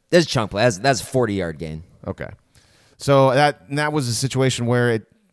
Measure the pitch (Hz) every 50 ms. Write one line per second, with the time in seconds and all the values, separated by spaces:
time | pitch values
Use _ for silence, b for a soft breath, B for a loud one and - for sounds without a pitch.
0 | _ _ 160 175 156 - - 127 107 92 98 101 117 123 98 92 113 139 131 92
1 | - - - 131 120 107 101 95 87 82 78 69 82 78 80 80 82 - _ _
2 | - - - - 71 - - - _ b b b b b b b b b b _
3 | - 139 139 135 135 131 123 139 147 147 143 - - - 139 147 151 151 151 151
4 | 131 120 113 - 135 123 - 131 135 127 - - 120 117 123 123 120 120 113 107
5 | - _ _ _ _ _